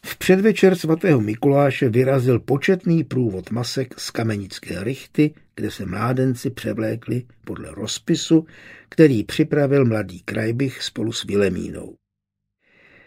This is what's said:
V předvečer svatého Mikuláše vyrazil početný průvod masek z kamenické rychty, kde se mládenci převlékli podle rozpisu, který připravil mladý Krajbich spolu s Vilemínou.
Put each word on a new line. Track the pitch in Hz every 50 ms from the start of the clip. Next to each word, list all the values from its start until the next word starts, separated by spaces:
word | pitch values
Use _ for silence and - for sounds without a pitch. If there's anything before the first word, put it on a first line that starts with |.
| _
V | - -
předvečer | _ - - 185 190 196 220 202 - - 190 180
svatého | 180 - 156 160 165 - 190 151 123
Mikuláše | 107 104 107 - - 143 135 139 143 139 131 - 147 123
vyrazil | 107 123 131 131 139 135 120 131 123 107
početný | - - 123 139 - - 190 180 - 180 170 165 156
průvod | - 170 175 123 113 95 92 90 -
masek | 110 117 120 - - 135 127 117 - -
z | - -
kamenické | - - - 113 110 101 98 95 - - - - - 175 -
rychty, | 214 202 - - - _ - 151 151 151 _ _ _ _
kde | - 107 104
se | - - 98
mládenci | 92 90 101 107 123 127 127 131 131 127 123 - -
převlékli | 117 - - 110 104 113 110 110 113 117 - - 120 123 - _ - _ _
podle | - - - - -
rozpisu, | - - 110 107 - - _ - 175 147 - - 165 160 160 - - - - - - - - _
který | - - 160 151 131 107 101
připravil | - - - 156 156 - 151 143 135 139 143 135
mladý | 117 113 107 104 92 90 90
Krajbich | _ - 104 110 110 110 117 123 139 131 - - -
spolu | - _ - 107 113
s | 113 - -
Vilemínou. | - 98 101 101 95 90 87 87 - - - - - - _ _ _ _ _ _ _ _ _ _ _ _ _ _ _ _ _ _ _ _ _ _